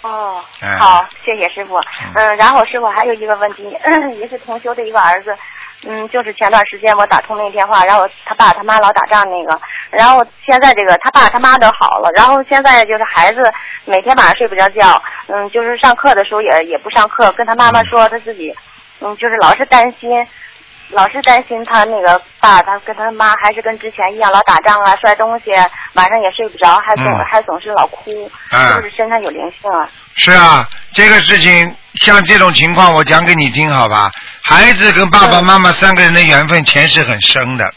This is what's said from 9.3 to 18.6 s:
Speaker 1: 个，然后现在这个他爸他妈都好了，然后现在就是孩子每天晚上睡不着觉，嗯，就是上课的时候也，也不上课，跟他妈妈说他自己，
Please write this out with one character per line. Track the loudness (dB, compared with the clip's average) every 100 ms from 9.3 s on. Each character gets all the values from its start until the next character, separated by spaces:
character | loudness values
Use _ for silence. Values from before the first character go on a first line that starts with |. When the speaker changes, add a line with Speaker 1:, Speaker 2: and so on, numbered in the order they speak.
| -4
Speaker 1:
个， | -6 -6 -6 -18 -8
然 | 2 4
后 | 4 0 _ -2
现 | 2
在 | 2
这 | 2 2
个 | 0
他 | 2
爸 | 2 2
他 | 2
妈 | 2 4
都 | 2
好 | 2 -2 0
了， | 0 2
然 |
后 | 2 2 0
现 | 0
在 | 2 2 2
就 | -2
是 |
孩 | -2 0 0
子 | 2 -2 -2 -18 -18
每 | -4 -2
天 | 0 2
晚 | 2
上 | 2
睡 | -2
不 |
着 | 0 0
觉， | 4 4 4 -2 -18 -10
嗯， | -8 -6
就 | -4
是 | -4 0
上 | 0
课 | 2 2
的 | 0
时 | 0
候 | -4
也， | 0 -2
也 | -2 -8
不 | -4
上 | -2 -2
课， | 0 0
跟 | 0 -4
他 |
妈 | 0 2
妈 | 2
说 | 0 2 2
他 | 0
自 | -12
己， | -12 -14 -14